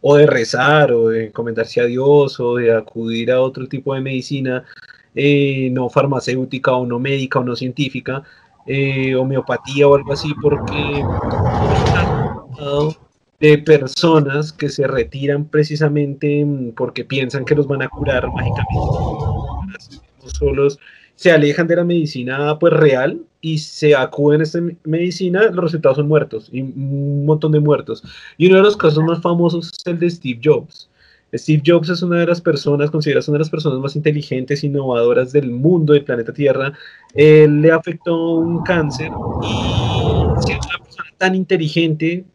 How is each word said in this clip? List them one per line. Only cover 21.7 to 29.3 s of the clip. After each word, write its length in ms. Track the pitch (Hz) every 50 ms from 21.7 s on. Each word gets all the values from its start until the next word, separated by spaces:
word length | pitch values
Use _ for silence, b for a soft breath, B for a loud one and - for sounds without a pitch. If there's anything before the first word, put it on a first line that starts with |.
| 170 170
la 60 | 175
medicina, 720 | 175 175 170 156 147 - 127 123 127 131 139 147 147 151 151
pues, 140 | - 170 165
real, 480 | 151 151 147 131 127 131 156 196 - - _ _ _
y 160 | - 160 160 156
se 360 | 156 - - - 151 147 147
acuden 460 | 135 127 127 - - 143 147 147 151
a 20 | 160
esta 180 | 156 - 170
me-, 160 | 170 170 170 - _
medicina, 600 | 156 156 165 175 180 170 175 190 180 175 190 214
los 200 | 226 180 175 185
resultados 340 | 160 165 156 - - - 151
son 100 | 147 147
muertos, 420 | 156 151 131 - - 110 - _
y 100 | - 127
un 640 | 131 131 123 139 135 135 139 139 143 143 143 143 143
montón 260 | 147 156 151 156 160
de 80 | 151 151
muertos. 440 | 147 151 147 - - - 113 - B B B B B B B B
Y 100 | 156 185
uno 100 | 185 190
de 60 | 196
los 140 | 208 208 214
casos 260 | - 165 151 156 156
más 180 | 165 170 165
famosos 460 | 170 175